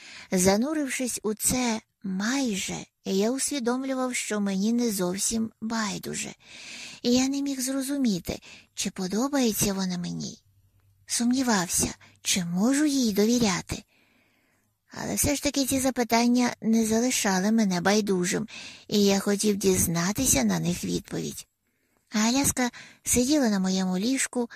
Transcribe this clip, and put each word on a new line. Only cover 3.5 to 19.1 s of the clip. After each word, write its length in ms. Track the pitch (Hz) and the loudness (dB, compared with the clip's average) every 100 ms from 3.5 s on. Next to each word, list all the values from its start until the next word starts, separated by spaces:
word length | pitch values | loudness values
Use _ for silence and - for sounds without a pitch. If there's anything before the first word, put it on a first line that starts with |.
| 285 233 254 269 262 254 | -2 -2 -2 -2 -2 -2
що 260 | 247 - 214 | -4 -2 -2
мені 320 | 202 190 214 | 0 0 2
не 180 | 240 240 | 2 0
зовсім 600 | 196 180 196 - 226 226 - | 0 -2 0 -2 -2 -4 -6
байдуже, 720 | 220 226 208 175 - 208 214 - - - - - - - | -6 -4 -4 -6 -8 -8 -8 -12 -20 -20 -18 -16 -16 -4
і 100 | 240 | 2
я 160 | 247 269 | 2 2
не 140 | 277 | 0
міг 180 | 277 262 | -4 -4
зрозуміти, 800 | 254 269 262 285 247 175 - - - - _ | -4 -4 -2 0 0 0 -4 -10 -12 -20 _
чи 160 | - 202 | -6 -6
подобається 840 | - 185 202 277 285 240 196 202 | -4 -4 -2 0 2 0 2 0
вона 240 | 190 185 180 | 0 -2 -4
мені. 440 | 175 165 147 - _ _ _ _ _ _ - | -6 -6 -10 -12 _ _ _ _ _ _ -6
Сумнівався, 880 | - 240 254 247 202 170 - - - - _ | -2 0 2 2 2 2 0 -2 -4 -18 _
чи 220 | - 202 | -2 0
можу 400 | 170 180 226 277 | 0 2 2 4
їй 280 | 302 277 233 | 2 2 2
довіряти. 720 | 196 214 247 214 165 - - - _ _ _ _ _ _ _ _ _ _ - | 2 4 4 2 0 -4 -10 -12 _ _ _ _ _ _ _ _ _ _ -10
Але 120 | - | -6
все 220 | 202 294 277 | -2 0 0
ж 60 | |
таки 240 | 294 277 254 | 0 0 0
ці 140 | 269 | 2
запитання 760 | 262 247 233 233 240 247 240 - | 0 0 2 4 4 4 2 0
не 260 | 220 226 220 | 0 2 2
залишали 640 | 220 254 254 214 185 202 | 2 2 0 2 2 4
мене 280 | 226 202 175 | 4 4 2
байдужим, 680 | 180 214 208 185 180 175 - - - - - | 2 2 2 0 0 -2 -4 -10 -18 -18 -2
і 160 | 208 | 2
я 160 | 196 | 4